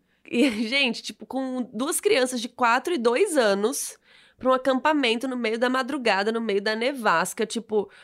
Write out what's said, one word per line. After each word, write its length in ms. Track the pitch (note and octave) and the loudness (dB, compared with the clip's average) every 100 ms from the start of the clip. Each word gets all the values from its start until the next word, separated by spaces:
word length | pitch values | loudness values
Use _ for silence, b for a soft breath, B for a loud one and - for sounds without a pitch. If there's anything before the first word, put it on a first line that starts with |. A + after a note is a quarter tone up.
| _ _ - | _ _ -4
E, 180 | A#3 C#4 G#3 | 2 2 2
<laughs> 120 | A3 | -2
gente, 320 | C#4 C4 - | 0 0 -2
tipo, 240 | - G#3+ G#3+ | -10 -14 -8
com 420 | C4 C4 B3+ A#3+ | -6 -4 -6 -6
duas 260 | G#3+ C#4 - | -4 -4 -2
crianças 400 | - D4 B3+ B3+ | 0 2 2 -2
de 80 | A#3 | -8
quatro 460 | - A#3+ B3 - | -2 2 2 0
e 60 | E4+ | 0
dois 360 | A#3 B3 G4+ D4+ | 2 2 2 4
anos, 600 | A3 G3 G#3+ C#4 - - b b b b | 4 4 0 -2 -8 -12 b b b b
pra 140 | B3+ | 0
um 20 | |
acampamento 720 | B3+ C4 C4 D4+ D4+ B3+ A#3 C4+ | 2 2 2 2 2 2 0 -2
no 80 | B3+ | -4
meio 220 | A3+ A3+ | -2 0
da 140 | B3 | 0
madrugada, 600 | C4 B3 D4 A3+ F#3+ G3+ | 0 -2 -2 0 2 0
no 80 | A3+ | -2
meio 220 | A3+ G3+ | 0 0
da 140 | G3+ A3 | 0 -2
nevasca. 720 | A#3+ C#4+ G#3+ E3 F3+ - A3 | -2 0 2 2 0 -2 -4
Tipo, 420 | A#3 - G#3+ G3 B | -4 -2 -2 -2 B